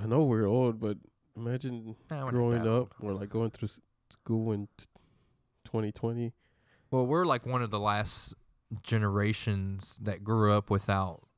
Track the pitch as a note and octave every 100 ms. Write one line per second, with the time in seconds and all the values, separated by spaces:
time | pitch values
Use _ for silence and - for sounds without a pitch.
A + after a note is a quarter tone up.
0 | G#2+ C3 D3 A2+ G2+ B2 B2 A2+ G#2+ G#2
1 | - _ _ A2+ A#2 B2+ C3+ A#2+ A2+ G#2+
2 | - D3+ C3 B2 A#2+ A#2 A2 A#2+ B2 -
3 | G#2 G2 G2+ A2 A2+ - G#2+ - _ _
4 | _ - - A2 A2 G2+ G2+ - - _
5 | _ _ _ _ _ _ - A2+ G#2+ -
6 | A#2 A#2+ A#2 - _ _ _ _ - B2+
7 | B2+ D#3+ F3 B2 B2 B2 A2+ G#2 G#2 G#2
8 | G2+ - - - _ _ - G#2+ - A2+
9 | G#2 G2+ G#2 G#2+ - G2 G2 F#2+ - -
10 | G#2 F#2 G#2 A2+ G#2 G#2 - G2 - G2
11 | F#2+ E2+ _